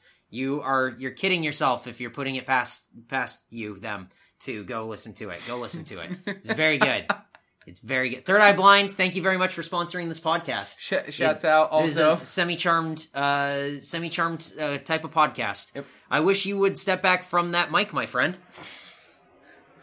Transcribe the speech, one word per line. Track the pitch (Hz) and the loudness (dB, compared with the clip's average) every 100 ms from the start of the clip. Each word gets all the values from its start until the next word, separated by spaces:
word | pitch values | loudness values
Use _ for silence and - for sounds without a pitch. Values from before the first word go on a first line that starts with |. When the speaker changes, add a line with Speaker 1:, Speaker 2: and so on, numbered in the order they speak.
| _ _ _ | _ _ _
Speaker 1:
You | 117 135 143 | -6 -4 -2
are, | 135 135 131 117 | 0 0 0 -4
you're | 131 | -10
kidding | 123 190 180 | -4 -2 0
yourself | 156 139 147 120 123 | 0 0 0 0 -4
if | - | -10
you're | 120 | -10
putting | 131 135 131 | -6 -6 -6
it | 127 | -2
past, | 131 117 - - - 117 | -2 0 -6 -10 -20 -8
past | 135 117 - _ | -6 -6 -8 _
you, | 117 107 95 | -12 -10 -10
them, | 110 101 92 _ _ _ | -10 -10 -12 _ _ _
to | - 110 | -10 -10
go | 98 113 110 | -8 -8 -8
listen | 104 117 - | -10 -12 -12
to | 107 | -12
it. | 85 117 | -10 -8
Go | 123 | -8
listen | 117 165 80 | -8 -10 -10
to | 95 | -12
it. | 82 180 - | -10 -10 -10
It's | 196 - | -12 -6
very | - 156 147 | 0 0 2
good. | 135 110 87 | 2 0 -2
Speaker 2:
<laughs> | - - _ _ _ - | -6 -6 _ _ _ -20
Speaker 1:
It's | 90 | -18
very | 110 131 127 | -6 -4 -4
good. | 127 - | -6 2
Third | 202 | 6
Eye | 208 | 8
Blind, | 180 190 202 202 196 | 8 8 8 6 0
thank | 185 180 | -2 0
you | |
very | 180 185 | 0 2
much | 185 | 0
for | 180 | -2
sponsoring | 160 175 170 180 170 | -4 -4 -4 -4 -6
this | 160 | -4
podcast. | 160 165 165 110 98 - | -2 -2 -2 -6 -6 -8
Speaker 2:
Sh-, | - 196 - - | -2 -2 -2 0
shouts | 165 156 160 | 0 2 4
Speaker 1:
It, | |
Speaker 2:
out | 156 156 | 6 6
Speaker 1:
this | 156 165 | 4 2
is | 156 | 4
Speaker 2:
also. | 156 165 | 4 4
Speaker 1:
a | - | 0
Semi | - 175 170 | 0 0 0
Charmed, | 180 165 160 156 - 139 | 2 2 0 -4 -6 -2
uh, | 139 143 143 143 143 143 | 2 2 0 -2 -4 -6
Semi | - 165 170 | -6 -4 -4
Charmed, | 165 170 160 - - | -2 -2 -2 -8 -6
uh, | 151 143 | -4 -4
type | - 160 160 | -2 -2 0
of | |
podcast. | 160 151 127 110 98 - | 2 2 2 -4 -4 -8
Speaker 2:
Yep. | 135 139 - _ | -10 -14 -18 _
Speaker 1:
I | 135 | 2
wish | 165 196 190 | 4 2 0
you | 202 | 2
would | 196 - | 2 2
step | - 185 | 0 2
back | 190 180 | 2 2
from | - 175 175 | 2 0 2
that | 175 156 | 0 2
mic, | 170 202 | 0 0
my | 143 113 | -2 -2
friend. | 123 143 180 - - - - - - - _ _ _ - - _ - | 0 0 -2 -14 -18 -18 -18 -20 -20 -20 _ _ _ -20 -20 _ -20